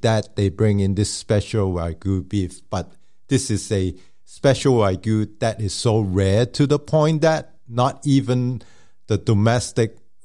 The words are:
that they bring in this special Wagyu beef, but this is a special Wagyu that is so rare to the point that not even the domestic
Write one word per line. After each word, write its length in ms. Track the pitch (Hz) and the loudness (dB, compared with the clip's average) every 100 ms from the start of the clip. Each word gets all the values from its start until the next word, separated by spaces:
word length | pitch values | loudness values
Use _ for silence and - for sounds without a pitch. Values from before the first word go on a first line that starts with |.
that 340 | 113 110 - - | 0 0 -2 -2
they 140 | 101 | -2
bring 300 | - 107 101 | 2 2 2
in 140 | 98 95 | 0 0
this 140 | 104 | -2
special 640 | - - 104 - 110 95 | -4 -2 -2 0 -2 -2
Wagyu 560 | 87 85 80 95 95 92 | -2 -6 -6 -4 -4 -2
beef, 320 | 104 90 - - | -4 -6 -10 -10
but 220 | 95 85 - - - - | -8 -8 -16 -20 -20 -2
this 200 | 139 - | -2 0
is 220 | 104 - | -4 -2
a 240 | 101 92 - - - - | -2 -2 -6 -18 -20 -20
special 500 | - 139 127 139 120 | -2 0 2 2 2
Wagyu 640 | 98 92 110 107 107 - | 2 0 -2 -2 -2 -4
that 200 | 113 110 | -6 -4
is 140 | 101 | -6
so 260 | - 120 110 | -2 0 0
rare 460 | 98 95 95 104 123 | 0 0 2 2 0
to 220 | - 143 | 0 0
the 100 | 147 | 0
point 420 | - 156 151 156 | 0 0 2 2
that 340 | 160 160 - - - | 2 0 -4 -20 -8
not 320 | 117 131 - 147 | 0 0 0 2
even 560 | 135 120 123 123 120 - - - - - | 2 2 -2 -2 -6 -12 -20 -20 -20 -4
the 100 | 104 | -2
domestic 800 | - 101 113 120 - - 113 - - - | 2 2 4 0 -2 -2 -2 -4 -20 -20